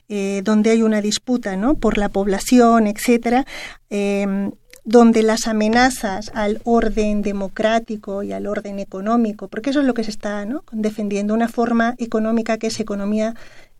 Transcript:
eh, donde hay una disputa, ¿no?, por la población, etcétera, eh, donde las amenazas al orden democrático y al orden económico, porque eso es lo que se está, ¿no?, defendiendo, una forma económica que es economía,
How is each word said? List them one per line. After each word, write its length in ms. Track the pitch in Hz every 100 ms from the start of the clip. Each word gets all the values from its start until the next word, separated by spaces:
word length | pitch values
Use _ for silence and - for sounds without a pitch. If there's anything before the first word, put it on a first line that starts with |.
| -
eh, 340 | 208 196 196
donde 260 | 196 214 214
hay 120 | 226
una 180 | 220 214
disputa, 560 | 208 208 - 247 220 190
¿no?, 200 | 226 311
por 220 | 220 214
la 100 | 202
población, 800 | 202 202 196 - 247 233 233 208
etcétera, 600 | 208 - 233 233 240 294 - - - -
eh, 600 | 202 202 202 202 196 202 - _ - -
donde 360 | 233 233 226
las 240 | 220 226 226
amenazas 840 | 220 214 233 254 247 208 190 214
al 260 | 233 208 214
orden 580 | - 233 220 214 214 208
democrático 1000 | 202 202 190 - 214 233 226 214 208 196
y 100 | 202
al 140 | 190 202
orden 320 | 208 202 196
económico, 720 | 196 190 202 240 220 208 190
porque 220 | 220 240
eso 100 | 277
es 60 | 269
lo 80 |
que 100 | 240
se 60 | 220
está, 340 | 208 214 208
¿no?, 200 | 202 302 -
defendiendo, 600 | 220 214 214 208 202 208
una 160 | 220 233
forma 460 | 247 233 233 226 240
económica 600 | 226 220 220 226 220 220
que 80 | 226
es 140 | 226
economía, 540 | 214 202 196 214 220 226 - - - -